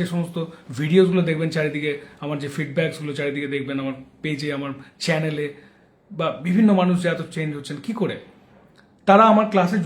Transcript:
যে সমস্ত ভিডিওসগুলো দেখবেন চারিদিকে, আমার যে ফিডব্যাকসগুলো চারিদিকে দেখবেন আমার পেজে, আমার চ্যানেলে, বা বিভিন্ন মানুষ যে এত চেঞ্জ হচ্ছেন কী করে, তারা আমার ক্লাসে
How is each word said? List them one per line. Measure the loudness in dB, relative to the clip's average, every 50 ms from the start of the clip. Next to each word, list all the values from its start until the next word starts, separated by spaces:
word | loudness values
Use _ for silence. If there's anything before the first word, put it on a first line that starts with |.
যে | -2 -2 -2
সমস্ত | -4 -4 -4 -6 -8 -8 -8 -12 -16 -16 -10 -6 -4
ভিডিওসগুলো | 0 4 6 6 6 6 4 2 2 0
দেখবেন | 0 -2 -2 -2 -2
চারিদিকে, | -2 -2 -2 -2 -4 -4 -4 -6 -6 -10 -18 -14 -10 -8
আমার | -6 -6 -6 -6
যে | -6 -6
ফিডব্যাকসগুলো | -6 -8 -4 -2 -2 -2 -2 -4 -6 -8 -8 -6 -4
চারিদিকে | -4 -4 -4 -6 -6 -6 -6
দেখবেন | -6 -6 -6 -6 -6 -6
আমার | -6 -8 -10 -14 -20 _ _ -6
পেজে, | -6 -6 -4 -6 -6 -6
আমার | -6 -6 -8 -10 -12 -16 -20 _ -8 -4
চ্যানেলে, | -2 -2 -2 -2 -2 -4 -4 -6 -8 -10 -14 -20 -20 _ _ _ _ _ _ _ -12
বা | -8 -4 -4 -4 -4 -4 -2
বিভিন্ন | 0 4 4 6 6 6 6
মানুষ | 4 4 2 2 0
যে | 0 -2
এত | -4 -6 -8 -6
চেঞ্জ | -6 -6 -4 -6
হচ্ছেন | -8 -10 -10 -12 -10 -8
কী | -8 -4 -2
করে, | -2 -2 -4 -6 -12 -18 -20 _ _ _ _ _ _ _ _ _ _ _ _ _ _
তারা | 6 8 8 8 8 6
আমার | 6 4 4
ক্লাসে | 2 2 2 2 2 0 0